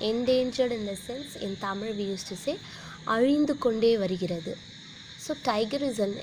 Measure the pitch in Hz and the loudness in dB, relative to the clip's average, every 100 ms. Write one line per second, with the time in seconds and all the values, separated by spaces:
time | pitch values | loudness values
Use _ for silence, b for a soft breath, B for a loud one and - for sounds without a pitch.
0 | 214 233 247 254 254 247 247 233 202 196 | -2 2 4 4 4 2 2 0 -4 -6
1 | - 254 285 - 208 190 196 196 220 208 | -8 -10 -10 -6 -6 -4 -4 -4 -4 -2
2 | 196 190 - 185 - 208 B B B B | -2 -4 -6 -6 -4 -4 B B B B
3 | - 220 262 294 294 285 247 220 233 226 | 0 4 6 6 4 2 2 4 6 6
4 | 185 180 175 170 - - - - - - | 2 0 -2 -2 -6 -10 -12 -18 -18 -18
5 | - - - 302 254 214 220 285 277 220 | -18 -10 -6 -2 0 2 2 0 0 2
6 | 202 202 | 0 0